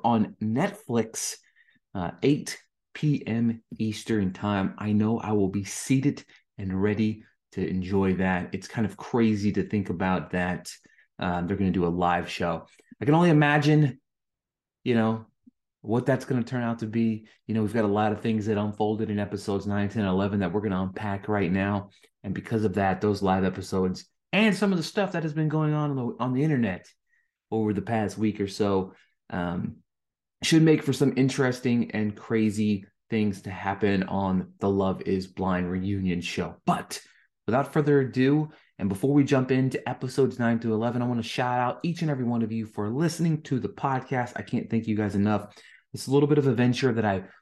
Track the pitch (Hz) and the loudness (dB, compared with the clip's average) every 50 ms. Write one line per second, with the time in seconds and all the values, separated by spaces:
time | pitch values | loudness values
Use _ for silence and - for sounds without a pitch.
0 | - 117 120 110 104 - - - 107 107 110 131 180 202 - - - - 117 117 | 0 2 4 4 2 0 -2 -4 -4 -2 0 0 0 -2 -4 -8 -8 -2 0 0
1 | 110 - - - - - - - _ _ _ _ _ _ _ _ _ _ - 98 | 0 -2 -4 -8 -8 -8 -8 -12 _ _ _ _ _ _ _ _ _ _ -8 -6
2 | 87 85 - - - 135 151 - - - - - - _ _ _ _ _ - - | -6 -6 -4 0 2 2 2 2 -2 -6 -12 -14 -16 _ _ _ _ _ -8 -2
3 | - 151 143 - - - 110 117 117 117 113 - - _ - - 110 110 104 - | 0 0 0 0 -2 -2 -2 0 0 0 0 -2 -8 _ -8 -6 -4 -4 -4 -4
4 | - - 113 107 98 92 92 - - 104 101 98 95 95 - - 101 107 104 104 | -4 -2 0 0 0 0 -2 -2 -2 0 0 0 0 -2 -4 -4 -2 0 2 2
5 | 107 110 117 113 - 110 110 104 98 92 98 101 98 - - - - - 131 135 | 2 2 0 -2 -2 0 0 2 2 0 0 -4 -6 -6 -8 -8 -2 0 0 2
6 | 131 143 139 - - - - _ _ _ _ - 98 95 92 95 98 104 104 107 | 2 0 0 -2 -6 -18 -20 _ _ _ _ -10 -6 -4 -2 0 0 2 2 2
7 | 110 107 110 107 - _ _ _ _ _ - 98 92 - 92 92 90 92 101 98 | 0 0 -2 -4 -10 _ _ _ _ _ -6 -4 -4 -2 -2 -4 -2 0 0 2
8 | 98 95 92 85 92 92 92 87 87 87 - - - - - 123 110 92 - - | 2 2 2 2 0 0 0 0 -2 -6 -8 -10 -10 -8 -4 -4 -4 -4 -4 -8
9 | - - - 120 117 113 107 101 101 104 95 101 90 92 - 104 95 - 87 82 | -8 -4 0 2 2 2 2 2 0 0 0 0 -2 -2 -2 -2 -2 -2 -4 -2
10 | 95 92 92 87 76 - - 90 90 90 87 82 - - - - _ _ _ _ | 0 0 0 0 -2 -4 -4 -2 -2 -2 -4 -6 -8 -12 -18 -18 _ _ _ _
11 | _ _ _ - - 90 87 87 87 85 98 98 98 95 87 92 87 85 85 90 | _ _ _ -6 -4 -2 -2 -2 -2 -2 -2 0 0 0 2 2 0 0 0 0
12 | 87 87 87 87 85 - - - 92 85 82 80 - - _ _ _ _ - - | 2 2 2 0 -2 -4 -6 -4 -4 -4 -4 -4 -8 -14 _ _ _ _ -12 -4
13 | 107 131 151 165 175 175 160 151 151 147 147 151 139 151 151 151 151 131 - - | 2 4 4 6 6 6 6 6 6 4 4 4 4 4 6 6 4 2 0 -4
14 | _ _ _ _ _ _ _ _ _ _ _ _ _ _ _ _ - 127 120 117 | _ _ _ _ _ _ _ _ _ _ _ _ _ _ _ _ -2 0 2 2
15 | 110 110 113 113 110 - _ _ _ - _ _ _ _ _ _ - 104 110 123 | 2 2 0 -2 -6 -12 _ _ _ -20 _ _ _ _ _ _ -6 -2 -2 0
16 | 123 - 131 127 - - 135 120 113 - 131 123 120 117 117 117 113 107 107 113 | 2 0 0 0 0 -2 -2 -2 -2 -2 -4 -4 -4 -4 -4 -4 -6 -4 -2 0
17 | 113 113 110 107 - - _ _ _ - 107 110 107 101 104 117 107 101 101 107 | 0 0 -2 -4 -8 -14 _ _ _ -4 -2 0 0 0 0 0 2 2 2 2
18 | 107 107 104 104 - 113 110 110 101 110 107 101 104 104 104 - 107 107 110 202 | 2 2 0 0 0 0 0 0 0 0 0 0 0 -2 -2 -2 0 0 0 0
19 | 113 107 104 - 104 101 - 101 - 110 101 98 - 104 101 101 101 98 - 113 | -2 -2 -2 -2 -2 -4 -6 -6 -4 -2 -2 -2 -2 -2 -2 -2 -2 -2 -2 0
20 | 101 95 92 95 98 101 101 101 95 87 87 104 104 107 92 92 95 92 92 - | 0 2 2 2 2 0 0 0 0 0 -2 -2 -2 -2 -2 -2 -2 -4 -6 -6
21 | 110 104 98 98 - - 107 101 98 82 92 98 98 101 104 98 98 - - _ | -6 -6 -6 -6 -4 -2 0 0 2 2 2 2 2 0 0 -2 -4 -6 -12 _
22 | _ _ _ _ - 104 90 95 - - 117 110 107 107 90 104 98 95 95 95 | _ _ _ _ -10 -8 -6 -6 -4 -4 -2 0 0 0 2 2 2 2 0 0
23 | - 104 101 92 98 92 95 95 92 92 95 95 95 - 98 95 92 92 92 - | 0 0 0 2 2 2 2 2 2 0 -2 -4 -6 -4 -2 0 0 0 -2 -4
24 | - _ _ _ _ _ - 190 220 220 185 - 208 196 190 170 151 - - 208 | -10 _ _ _ _ _ 0 2 4 4 4 2 2 2 2 0 -2 -2 -2 -2
25 | 196 185 - 170 156 160 147 160 156 151 151 156 156 151 151 151 147 147 139 135 | -2 -2 -2 -4 -4 -2 -2 0 0 0 2 2 2 2 2 0 0 0 -2 -2
26 | 120 117 - - 120 127 127 127 147 160 151 123 117 98 90 87 - - _ _ | -4 -4 -4 -4 -2 -2 0 2 2 2 2 2 2 0 -2 -4 -10 -16 _ _
27 | _ _ _ _ _ _ _ _ _ _ 110 110 110 107 104 101 98 107 117 110 | _ _ _ _ _ _ _ _ _ _ -2 0 0 0 0 0 -2 -2 -2 -2
28 | 107 92 95 101 107 107 101 - 101 98 - - 107 101 98 95 95 95 - - | -2 -2 -2 -2 -2 -2 0 -2 -4 -4 -2 0 0 2 2 2 0 -2 -8 -16
29 | _ _ _ _ _ - - 90 87 87 87 - - - - - _ _ _ _ | _ _ _ _ _ -10 -6 -4 -4 -4 -4 -4 -6 -6 -8 -12 _ _ _ _
30 | _ _ _ _ _ _ _ _ - - 165 160 160 160 156 147 - 139 131 - | _ _ _ _ _ _ _ _ 0 2 4 6 6 6 6 4 2 0 0 2
31 | 147 131 - 123 135 131 - - 135 127 127 - - 127 120 120 110 - - 107 | 2 2 4 2 2 2 2 2 0 0 0 -2 0 0 0 0 0 -2 -2 -2
32 | 107 104 104 - - - 117 113 110 110 98 107 107 104 104 98 98 - _ _ | -2 -2 -4 -8 -6 -2 0 2 2 2 2 0 0 0 0 -2 -4 -10 _ _
33 | _ _ 117 110 107 104 92 - - 101 95 90 98 98 98 95 107 101 98 92 | _ _ -2 0 0 0 -2 -4 -8 -12 -10 -6 -4 -4 -2 0 2 2 2 2
34 | 95 - - 95 98 95 92 92 90 - - _ - 98 98 98 98 95 92 - | 0 0 -2 -2 0 0 0 0 -2 -4 -6 _ 0 0 2 2 2 0 -2 -2
35 | - - 98 95 92 - - - 95 95 92 90 90 87 90 92 92 98 101 98 | -2 -2 -2 -2 -2 -6 -6 -4 -2 -2 0 0 -2 -2 -4 -4 -2 -2 -2 -2
36 | 95 92 87 87 87 - - - 87 85 - - _ - 175 - - - - - | -2 -2 -2 -2 -4 -4 -4 -4 -6 -6 -8 -4 _ -2 -2 -2 -4 -8 -12 -14
37 | - - _ _ _ _ _ _ _ - 113 135 139 143 - 160 143 147 143 139 | -14 -18 _ _ _ _ _ _ _ -2 0 0 0 0 0 0 2 4 4 4
38 | 131 117 104 127 127 135 143 156 151 151 - - _ _ _ - - 98 95 - | 4 2 2 2 4 4 4 2 0 -2 -8 -16 _ _ _ -4 -2 -2 -2 0
39 | - 135 143 147 139 135 139 131 127 131 131 131 131 131 131 - - 120 127 - | 0 4 4 4 4 4 4 2 2 2 2 2 2 0 -2 -4 -4 -6 -6 -6
40 | - 127 - - 135 117 104 - 120 117 117 113 117 117 110 107 113 120 117 127 | -6 -4 0 2 2 2 2 0 0 2 2 0 0 0 0 0 0 0 0 -2
41 | 120 120 123 117 110 - - - 127 123 123 123 123 123 - - - 175 165 - | -2 -2 -2 -2 -4 -4 -4 -2 -2 0 0 0 0 0 -2 -2 -4 -4 -2 -2
42 | 170 156 143 131 123 117 120 117 113 107 113 113 107 104 - - 104 104 120 139 | -2 -2 -2 0 0 0 0 0 0 -2 -2 -4 -6 -6 -6 -4 -4 -2 -2 0
43 | 170 160 160 - 170 165 156 151 - - 139 120 101 - - - - 139 135 131 | 0 0 0 0 0 0 0 0 -2 -2 -2 -2 -2 -4 -6 -4 -2 -2 -2 -2
44 | - - 139 127 120 120 - - 104 - - 113 - - 117 113 113 113 107 104 | -4 -2 -2 -2 -2 -4 -6 -10 -8 -6 -4 -4 -4 -2 -2 -2 -2 -2 -2 0
45 | 107 98 98 98 101 107 107 101 - - - - - - - - _ _ - 110 | -2 0 0 0 2 2 2 0 -2 -6 -14 -20 -20 -20 -20 -20 _ _ -14 -12
46 | - 123 135 143 147 139 151 147 135 135 117 113 123 123 120 - 135 127 113 113 | -2 2 4 4 4 4 4 4 4 4 4 4 4 4 4 2 2 2 2 2
47 | 107 104 98 92 95 - - _ | 2 0 0 0 -4 -8 -16 _